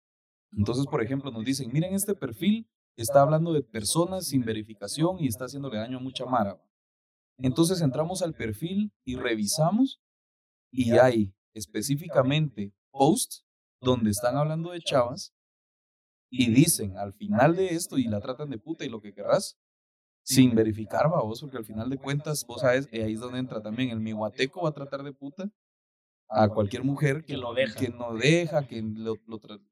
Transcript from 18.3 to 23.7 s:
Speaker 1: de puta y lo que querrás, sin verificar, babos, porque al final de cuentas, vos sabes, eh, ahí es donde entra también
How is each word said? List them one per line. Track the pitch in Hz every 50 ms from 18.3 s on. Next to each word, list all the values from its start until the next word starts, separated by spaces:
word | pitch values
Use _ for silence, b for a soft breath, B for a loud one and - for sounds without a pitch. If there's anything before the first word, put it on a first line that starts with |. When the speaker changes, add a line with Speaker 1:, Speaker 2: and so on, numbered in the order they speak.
| 127 139 151 147
Speaker 1:
de | 127 107
puta | - 156 165 - 160
y | 131
lo | 117 110
que | 104 101 98
querrás, | 101 101 107 131 190 202 - - _ _ _ _ _ _ _ _ _ _ _ _ _ -
sin | - 127 135 131 123 113
verificar, | 113 110 110 104 110 107 - - 117 127 156
babos, | 175 156 117 107 113 117
porque | 151 143 131
al | 120 110
final | - 107 110 113 127
de | 139 135
cuentas, | - 139 139 143 - 151 151 143 -
vos | - 117 123
sabes, | 131 123 123 135 139 - -
eh, | 113 110
ahí | 110 110
es | 110
donde | 120 123 127 127
entra | 127 127 123 110 104
también | 107